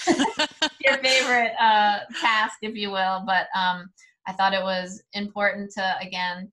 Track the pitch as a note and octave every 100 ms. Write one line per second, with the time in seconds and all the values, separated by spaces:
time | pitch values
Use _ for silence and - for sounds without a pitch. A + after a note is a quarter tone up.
0 | - - - - D4+ - D#4 - C4+ C4+
1 | C4 C4 B3+ B3 A3+ A3+ A3+ G#3+ G#3 G3+
2 | - - A#3+ A3 G#3+ - G#3+ A3 G3+ F#3+
3 | F#3 F#3 F#3+ F#3 E3+ F#3+ F#3 F3 F3+ _
4 | - _ F#3+ F#3+ F#3+ G3 F#3+ F#3 F#3 G3+
5 | _ G3+ G3+ G#3 G3+ G3+ G3+ G#3 F#3+ F3+
6 | F#3 F#3 F3+ F3+ F#3+